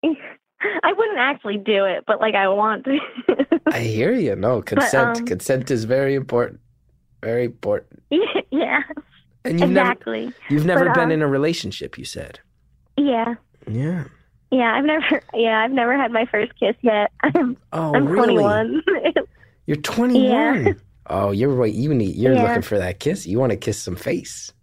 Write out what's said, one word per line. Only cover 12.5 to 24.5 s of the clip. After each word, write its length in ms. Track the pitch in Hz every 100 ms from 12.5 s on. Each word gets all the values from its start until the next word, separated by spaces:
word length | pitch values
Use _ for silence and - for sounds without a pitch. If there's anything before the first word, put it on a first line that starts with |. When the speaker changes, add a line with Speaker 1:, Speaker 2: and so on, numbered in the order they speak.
| _ _ _ _ -
Speaker 1:
Yeah. 380 | 285 233 233 233 _ _ -
Speaker 2:
Yeah. 380 | 110 147 180 135 _ _ _ _
Speaker 1:
Yeah, 220 | 262 233 226
I've 80 |
never, 360 | 285 311 - 302 -
yeah, 240 | 226 226 220
I've 80 | 226
never 240 | 269 233 277
had 140 | 254
my 120 | 233 240
first 260 | 208 226 -
kiss 160 | 202 240
yet. 280 | 247 214 208 _
<laughs> 40 |
I'm, 340 | 285 311 254 254 _
Speaker 2:
Oh, 200 | 160 160 147
Speaker 1:
I'm 100 | 143
Speaker 2:
really? 280 | 190 226
Speaker 1:
twenty-one. 480 | 180 202 214 226 285 349 339 - 320
<laughs> 420 | - _ - _ -
Speaker 2:
You're 120 | 151
twenty-one? 880 | - - 247 240 254 240 226 247 135
Speaker 1:
Yeah. 60 | - - _ -
Speaker 2:
Oh, 240 | 92 101
you're 180 | 101 131
right. 220 | 127 113
You 200 | - 143
need, 200 | 135 98
you're 200 | - 127
Speaker 1:
Yeah. 120 | 247 233
Speaker 2:
looking 160 | 233
for 160 | - 104
that 220 | 90 90
kiss. 260 | 147 185 -
You 140 | 104
wanna 160 | 131 101
kiss 260 | - 104
some 140 | - 90
face. 560 | - 180 - - -